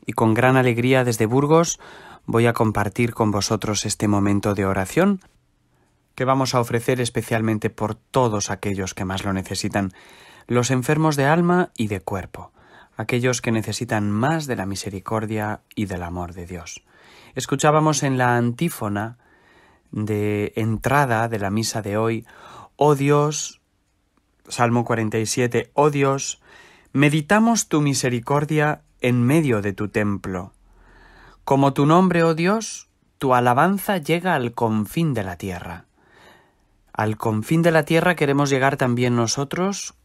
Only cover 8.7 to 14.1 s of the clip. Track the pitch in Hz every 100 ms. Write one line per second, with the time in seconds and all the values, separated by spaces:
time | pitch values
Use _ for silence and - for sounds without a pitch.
8.7 | 98 92 - 95 95 101 95 92 95 104
9.7 | 101 95 - - - - - - 117 120
10.7 | 131 120 156 156 143 139 165 175 175 180
11.7 | - 107 98 - 98 - - - _ _
12.7 | - - - 110 120 127 123 - 113 107
13.7 | 104 120 110 104